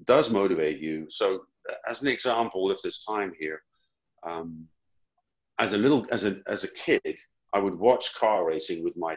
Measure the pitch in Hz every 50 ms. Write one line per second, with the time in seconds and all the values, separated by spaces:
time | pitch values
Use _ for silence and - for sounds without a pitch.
0 | - - 123 147 151 113 117 101 98 95 92 80 78 76 78 73 78 78 78 78
1 | 78 - - - 110 98 95 92 - _ _ _ - - - - - 113 120 -
2 | 135 143 120 - - 127 117 117 117 107 - 95 95 95 98 - - 87 - -
3 | - 107 107 104 98 92 82 78 80 76 78 78 _ _ _ _ _ _ _ _
4 | _ _ _ _ - 85 85 82 82 82 80 80 80 82 _ _ _ _ _ _
5 | _ _ _ _ _ _ _ _ _ _ _ - 113 101 104 104 110 139 151 127
6 | 104 - 117 107 95 104 95 - - - 107 98 - 92 - - - - 143 -
7 | - 78 - - - _ _ _ _ _ - 101 98 98 90 82 98 120 127 120
8 | - - - - 113 110 107 98 87 82 80 78 80 - 87 82 82 87 - 87
9 | 85 80 80